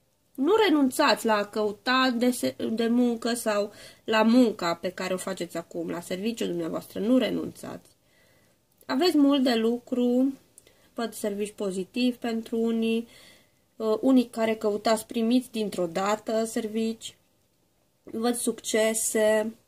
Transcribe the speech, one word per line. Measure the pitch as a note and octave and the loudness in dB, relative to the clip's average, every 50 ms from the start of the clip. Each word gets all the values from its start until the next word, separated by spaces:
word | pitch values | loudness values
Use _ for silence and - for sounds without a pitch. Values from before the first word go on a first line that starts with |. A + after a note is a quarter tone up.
| _ _ _ _ _ _ _ | _ _ _ _ _ _ _
Nu | - C4 D#4+ G#4+ A4 G#4+ | -2 2 4 4 4 4
renunțați | F#4+ D#4 D4 C#4 B3+ - - D4 C4 G#3 - - | 4 4 4 2 2 2 2 2 2 2 2 0
la | A3+ G#3+ | 0 0
a | G#3 G3+ | 0 0
căuta | G3+ - G#3+ G#3+ G#3 G3+ - - B3+ B3+ C4 C4 C4 A#3 | -2 -2 -2 -2 -2 -4 -6 -4 -2 0 2 2 2 2
de | A#3 B3 B3 | 2 2 0
se-, | B3 - C4 C4 B3+ - - A#3 | 2 0 -2 -4 -4 -4 -4 -4
de | A3+ A3 A3+ | -2 0 0
muncă | A3+ A#3 B3 B3 A#3+ A#3 A3+ - A#3 A#3+ | 2 4 4 4 2 2 0 -2 -4 -4
sau | A#3+ - A3 G#3 G#3 G3+ G#3+ - - - - - _ _ | -2 -2 -2 0 0 -2 -4 -6 -14 -20 -20 -20 _ _
la | - A3 A3 A3 | 0 2 4 4
munca | A3+ A#3 B3+ B3+ A3 G#3 - F3+ E3+ E3+ | 6 6 6 6 4 2 0 -2 -4 -2
pe | - - F#3 | -4 -6 -6
care | F3 - F#3+ F#3 F#3 | -6 -6 -4 -4 -4
o | |
faceți | F3+ - G3 F#3+ - F3+ E3+ - | -4 -4 -6 -6 -6 -6 -8 -8
acum, | E3 E3+ - - F3 E3 F3+ | -8 -10 -8 -8 -8 -6 -6
la | E3 E3+ | -6 -8
serviciul | F3+ - F#3+ F3+ G3 A#3 A3+ A#3 G#3 | -8 -8 -6 -4 -4 -4 -4 -4 -4
dumneavoastră, | F#3 F3 E3+ E3 D#3+ - D#3+ - - - - | -4 -4 -4 -4 -4 -6 -8 -10 -10 -8 -4
nu | F#3+ A3+ B3+ | 0 2 4
renunțați. | B3+ A3+ F#3 F3 D#3+ D#3 - - - - - - F3 - _ _ _ _ _ _ _ _ _ _ _ _ _ _ _ _ _ _ _ _ | 4 2 0 -2 -4 -6 -8 -10 -14 -14 -14 -14 -16 -18 _ _ _ _ _ _ _ _ _ _ _ _ _ _ _ _ _ _ _ _
Aveți | - C4 C4 E4+ F#4 D#4 | -4 -2 0 2 2 4
mult | D4+ C#4 C#4 C#4+ C#4+ B3+ | 4 4 4 4 4 2
de | C#4 A#3+ | 2 2
lucru, | A3+ A3 A3+ A#3+ B3 - - B3+ B3 B3 B3 B3 B3 C4 C#4 C4 - _ _ _ - - _ _ _ _ _ _ | 2 2 0 0 -2 -6 -4 -2 0 0 2 2 2 2 0 -2 -6 _ _ _ -20 -20 _ _ _ _ _ _
văd | - A#3 G#3+ - | -8 -8 -8 -8
servici | - - G#3 G3+ G3+ G#3 G#3 - | -6 -6 -6 -4 -4 -6 -6 -6
pozitiv | - G#3+ G3 F3+ F#3+ F3+ - - B3+ B3 B3 A#3+ | -6 -6 -4 -4 -6 -8 -6 -2 0 0 0 0
pentru | - - A#3 A3+ A3+ A3+ - A#3 | -2 -4 -6 -4 -6 -6 -4 -2
unii, | A3+ A3+ A3+ A3+ A3+ A3+ A3+ A3+ A#3 A#3 - - - - - - _ _ _ _ _ _ _ _ | -2 0 0 0 0 0 0 0 -2 -4 -8 -14 -20 -20 -20 -20 _ _ _ _ _ _ _ _
uh, | - A3 A3 G#3+ G#3+ | -6 -2 -2 0 2
unii | - C4 C4+ B3+ A#3 | 2 4 4 4 4
care | A#3+ - A#3 A3+ A3 A3 | 2 -2 -2 0 0 0
căutați | A3 - G#3+ G3+ G#3+ - A#3 A3 A3 - | 0 -2 -2 -2 0 0 0 0 0 -2
primiți | - - A#3 A3+ A3+ B3 B3+ B3+ - | -4 -4 -2 2 2 2 2 0 -2
dintr-o | - A3 G#3+ F#3+ - - F3+ | -4 -6 -4 -4 -4 -4 -4
dată | E3+ E3 F#3+ F#3+ G3+ G#3+ G#3+ - - A3 A3 A3+ | -4 -4 -2 -2 -2 -2 -2 -2 -2 -2 -2 -2
servici, | A3 - B3 A3 G#3 G#3+ A3+ A3+ A3+ A3+ - - - - _ _ _ _ _ _ _ _ _ _ _ _ _ _ _ _ _ _ | -2 -4 -6 -6 -4 -2 -2 -2 -2 -4 -6 -12 -18 -18 _ _ _ _ _ _ _ _ _ _ _ _ _ _ _ _ _ _
văd | - - A3+ A3+ A#3+ A#3+ | -12 -6 -2 -2 -2 -2
succese. | A#3+ - A#3+ G#3+ - - - - G#3+ A3 A3 A3 A3 - - - A3 G#3+ G#3+ G#3+ G#3+ G#3+ A3+ A3+ - _ | -2 -2 -4 -6 -6 -4 -2 0 2 2 0 0 -2 -4 -2 0 2 2 4 4 2 0 -2 -6 -12 _